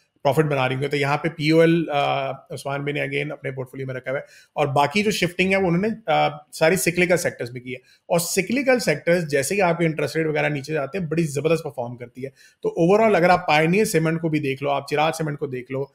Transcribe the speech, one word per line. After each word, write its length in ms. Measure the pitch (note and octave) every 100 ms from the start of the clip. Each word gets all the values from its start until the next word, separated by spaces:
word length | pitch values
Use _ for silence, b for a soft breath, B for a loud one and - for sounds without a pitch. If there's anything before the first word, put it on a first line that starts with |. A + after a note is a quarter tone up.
| b _
प्रॉफिट 220 | C#3+ C#3 D#3
बना 200 | C#3 B2+
रही 80 |
होंगी। 140 | C3 C#3
तो 80 | C#3+
यहाँ 200 | C#3 C#3
पे 120 | E3
पीओएल, 600 | D3+ D3 D#3+ E3 E3+ D3
आ, 400 | C#3+ C#3 C3+ C3+ C3 -
उस्मान 320 | - C#3 C#3
भाई 80 | C#3+
ने 80 | D3
again 320 | C#3 C#3 D3
अपने 180 | C#3+ C#3
portfolio 360 | C3+ B2+ C3+ C3
में 80 |
रखा 160 | B2+ C3+
हुआ 100 | C#3
है। 60 | B B B -
और 120 | C#3+
बाकी 340 | C#3 C#3+ G#3
जो 80 | G#3
shifting 400 | - E3+ - F#3
है 60 | F#3+
वो 120 | F#3+
उन्होंने, 200 | E3+ G#3+ A3 -
आ, 260 | D3+ D3+ D3 -
सारी 240 | - D#3+ F#3+
cyclical 400 | F3+ F3 F3 F3
sectors 360 | C3+ - A#2+
में 100 | B2+
की 100 | B2
है। 80 | B2 b b -
और 100 | E3+
cyclical 580 | E3+ - F3+ B3 C4+ B3+
sectors 460 | - D3 - F3
जैसे 300 | D#3+ C#3+ C3+
कि 60 | G3+
आपके 240 | F3 E3
interest 320 | E3 D#3 D3 D#3+
rate 100 | D#3+
वगैरह 220 | D3 D3
नीचे 240 | D3 C3+
जाते 260 | D#3 C#3 G3
हैं, 100 | D#3+
बड़ी 160 | D#3+
ज़बरदस्त 400 | E3 C#3 D#3 E3
perform 300 | D#3+ B2+ A#2+
करती 280 | A#2+ A#2+ -
है। 100 | C3 b b b
तो 120 | F3 -
overall 360 | E3+ G#3 A3+ F#3+
अगर 140 | F3
आप 140 | F3+ F3
Pioneer 380 | D3+ D#3+ F#3+ A3
Cement 340 | D#3+ D#3+ E3
को 80 | E3
भी 120 | D#3
देख 220 | C3+ C3+
लो, 80 | C#3+
आप 160 | C#3 C#3
Chirag 220 | D3 D#3
सीमेंट 260 | D#3 D#3 D3
को 80 | C#3+
देख 240 | B2+ A#2+
लो, 220 | C3 C#3